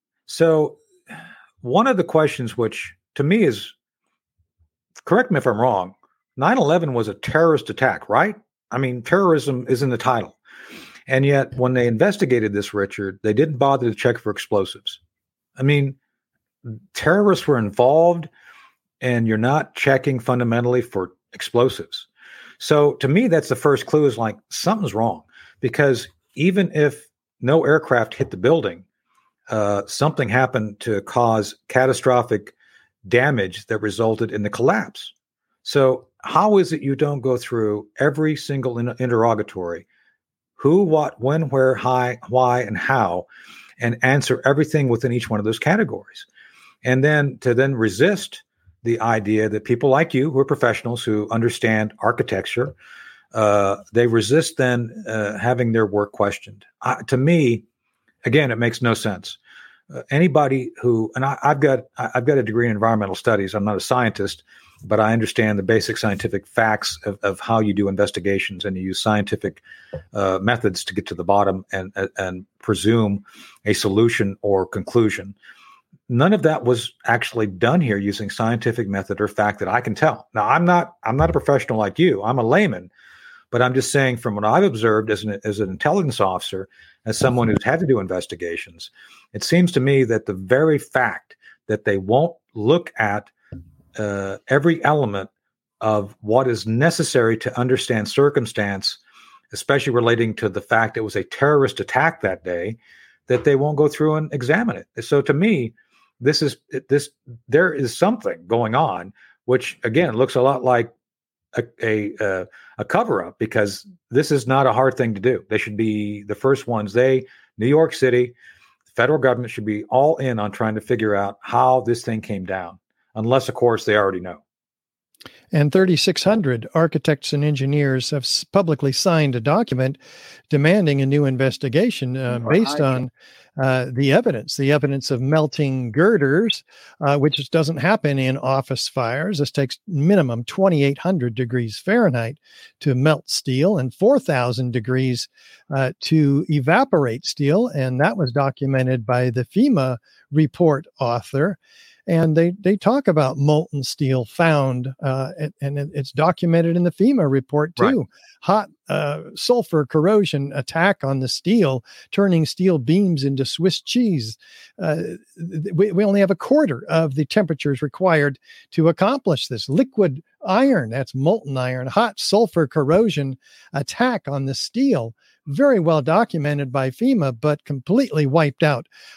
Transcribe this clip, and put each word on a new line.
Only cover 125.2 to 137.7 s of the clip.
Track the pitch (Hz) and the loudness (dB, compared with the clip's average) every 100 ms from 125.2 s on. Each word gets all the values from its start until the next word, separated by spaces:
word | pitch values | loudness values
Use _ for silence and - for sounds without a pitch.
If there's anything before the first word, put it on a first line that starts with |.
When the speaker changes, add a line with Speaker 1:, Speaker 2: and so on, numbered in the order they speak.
| - _ _ | -20 _ _
Speaker 2:
And | 156 147 | 0 2
thirty-six | 190 190 160 - 175 | 4 4 2 0 0
hundred | 190 220 147 120 - | 2 2 0 -2 -2
architects | 160 165 151 - 147 - | 0 0 0 0 -2 -2
and | 143 | -2
engineers | 151 139 135 147 143 131 - | -2 -2 0 0 0 -2 -4
have | 147 | -6
s-, | - - - | -4 -6 0
publicly | 196 170 147 139 | 0 2 0 -2
signed | 131 190 165 147 123 | 0 2 2 2 0
a | |
document | 113 180 233 127 131 143 - - - - - | 0 0 0 -2 -2 -4 -14 -20 -20 -20 -2
demanding | 151 151 208 160 139 | 2 4 4 4 2
a | 135 | 2
new | 143 139 | 2 2
investigation, | 127 135 - 139 143 233 - 127 131 | 2 0 -2 -2 0 0 -2 -6 -4
uh, | 127 123 | -4 -4
Speaker 1:
Right. | 113 170 | 0 2
Speaker 2:
based | 226 - | 2 0
on, | 139 127 127 - _ - _ - | 0 0 -4 -12 _ -20 _ -4
uh, | 131 131 127 | 0 0 -2
the | 123 139 | 0 2
evidence, | 165 247 120 - - | 4 2 -2 -6 -2
the | 139 | 2
evidence | 147 139 139 - | 2 2 -2 -4
of | 127 | -4
melting | 131 156 151 - 143 131 123 | 0 0 0 0 -2 -2 -4
girders, | 110 190 214 139 156 226 - - - - - | 2 2 4 2 2 0 -2 -10 -20 -20 -4
uh, | 147 143 | 0 2
which | 147 143 135 | 0 -2 -2
doesn't | 165 147 | -2 0